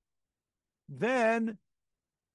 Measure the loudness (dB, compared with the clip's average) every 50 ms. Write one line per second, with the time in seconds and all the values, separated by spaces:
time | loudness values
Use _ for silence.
0 | _ _ _ _ _ _ _ _ _ _ _ _ _ _ _ _ _ -20 -8 -4
1 | -2 0 2 2 2 2 2 0 -2 -4 -6 -10 _ _ _ _ _ _ _ _
2 | _ _ _ _ _ _